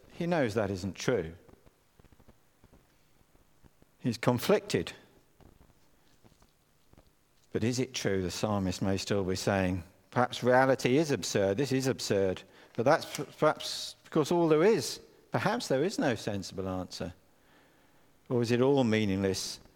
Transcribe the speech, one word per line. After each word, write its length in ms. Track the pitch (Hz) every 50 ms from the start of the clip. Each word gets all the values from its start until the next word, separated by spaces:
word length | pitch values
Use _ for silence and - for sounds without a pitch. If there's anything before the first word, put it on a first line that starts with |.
| - -
he 140 | - - 175
knows 260 | 170 175 160 135 113
that 180 | 98 117 104 95
isn't 260 | 101 87 90 95 -
true. 360 | - - - 127 101 82 80 82 - - - - - - - _ _ _ _ _ _ - - _ _ - - - _ _ _ _ _ _ - _ - _ _ _ _ _ _ _ _ _ _ _ _ _ _ _ _ - - _ _ - _ _ _
He's 180 | - 127 110 -
conflicted. 760 | - 135 123 117 - - 196 208 - - - 98 82 - - - - _ _ - _ _ _ - - - - - - - - _ _ _ _ _ _ _ _ _ _ - _ _ _ _ _ _ _ _ _ _ _ _ - - - _ _ _ _ _ _ _ _ _ -
But 100 | 110 104
is 140 | 120 127 123
it 160 | 127 - -
true, 260 | - - 110 98 95
the 100 | 92 87
psalmist 520 | - - - 107 104 101 95 92 90 -
may 160 | 104 98 98 92
still 260 | - - 107 101 95
be 100 | 87 95
saying? 480 | - - - 101 95 92 90 92 92 82 - - _ _ -
Perhaps 320 | - 123 123 - - -
reality 560 | 117 123 123 127 131 131 131 - - 127 127 147
is 120 | 170 143
absurd. 460 | 139 98 - - - 110 98 98 101
This 160 | 104 143 120
is 140 | 131 135 131
absurd. 560 | 131 113 - - - 110 98 98 95 92 - - - - - - - -
But 80 | - 113
that's 220 | 135 156 156 -
p-, 180 | - - - 139 - - -
perhaps, 580 | 156 151 - - - - - - - - - _ -
of 60 | -
course, 200 | - 160 139 -
all 160 | 175 175 170
there 160 | 156 156 151
is. 380 | 170 214 233 156 117 - - - - - - _ _ _
Perhaps 360 | - 127 110 185 220 240 - -
there 140 | 143 131
is 160 | 156 196 226 -
no 160 | - 143 117
sensible 540 | - - - 101 98 92 - - 98 92 95
answer. 460 | 92 92 90 - - - 90 87 85 - _ _ _ _ _ _ _ _ _ _ _ _ _ _ _ _ _ _ _ _ _ -
Or 140 | 131 120
is 100 | 120 110
it 80 | 120 117
all 240 | 127 135 143 135 127
meaningless 760 | 113 110 107 107 101 95 95 98 98 92 - - - - - - - _